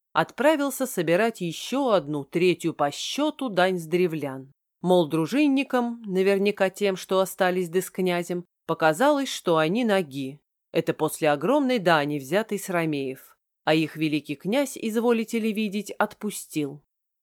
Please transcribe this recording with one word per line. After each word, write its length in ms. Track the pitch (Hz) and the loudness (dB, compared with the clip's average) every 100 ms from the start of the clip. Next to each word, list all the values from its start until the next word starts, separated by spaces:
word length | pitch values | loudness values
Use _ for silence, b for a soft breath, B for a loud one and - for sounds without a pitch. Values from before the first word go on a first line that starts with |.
| _ | _
отправился 720 | 156 - - 285 302 285 - 254 | -4 -2 2 2 2 0 -2 -4
собирать 560 | - 160 175 226 226 | -2 2 2 2 -2
ещё 480 | 175 156 - 262 262 | -6 -8 -4 -2 2
одну, 360 | 190 143 147 131 | 2 0 -6 -4
третью 500 | 175 180 165 165 - | 2 2 2 -2 -2
по 160 | 143 | -2
счёту, 580 | - - - 302 294 262 | -2 -6 -2 -2 -2 -4
дань 300 | 180 185 180 | 0 0 0
с 80 | 160 | -2
древлян. 640 | 175 180 156 139 135 139 _ _ _ | 0 0 -2 -8 -10 -16 _ _ _
Мол, 260 | 175 180 151 | 2 4 4
дружинникам, 960 | 160 156 262 294 269 269 247 240 233 220 | 0 0 2 4 2 0 0 -2 -6 -4
наверняка 640 | 185 190 196 202 202 190 | 0 2 2 2 2 -2
тем, 260 | - 202 185 | 0 -2 -2
что 260 | - 190 | 0 0
остались 480 | 190 - 185 180 175 | 0 0 0 0 -2
да 120 | 180 | -2
с 80 | 180 | -2
князем, 560 | - 185 175 175 175 - _ - | -2 0 0 -2 -6 -8 _ -6
показалось, 640 | 160 160 156 285 277 262 | 2 2 4 4 2 0
что 280 | - 180 160 | -2 2 2
они 260 | 156 226 | 2 2
наги. 580 | 233 190 147 135 131 147 _ _ _ | 2 2 0 -6 -8 -12 _ _ _
Это 220 | 160 160 | -2 -2
после 380 | - 156 - 156 | 0 -2 0 0
огромной 480 | 147 175 294 254 254 | 2 2 2 2 2
дани, 400 | 175 160 147 147 | 2 2 2 -4
взятой 400 | 131 190 226 196 | -2 -2 -2 -6
с 100 | - | -2
ромеев. 640 | 175 160 143 135 131 - _ _ _ | -2 0 -2 -4 -8 -16 _ _ _
А 100 | - | 0
их 220 | 160 156 156 | 2 0 -2
великий 400 | 156 151 - 190 | -2 -2 -4 -6
князь, 420 | 185 262 277 - | -2 -2 -2 -4
изволите 600 | 220 226 240 226 220 233 | -4 0 2 0 -2 -2
ли 140 | 220 | -2
видеть, 360 | 208 214 208 196 | -2 -4 -4 -6
отпустил. 920 | - 214 - 208 - - 156 143 147 _ _ _ _ | -4 -4 -4 -10 -10 -8 -4 -4 -8 _ _ _ _